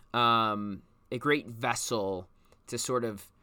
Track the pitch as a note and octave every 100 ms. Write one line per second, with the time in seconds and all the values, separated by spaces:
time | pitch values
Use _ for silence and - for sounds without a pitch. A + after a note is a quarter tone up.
0 | - A#2+ A#2+ A2+ A2 G#2 G#2 F#2+ - _
1 | _ B2 C#3+ D3 - A2+ B2 - - A2+
2 | G2 F#2 G2 _ _ _ - A#2+ - B2+
3 | A#2 G2+ - _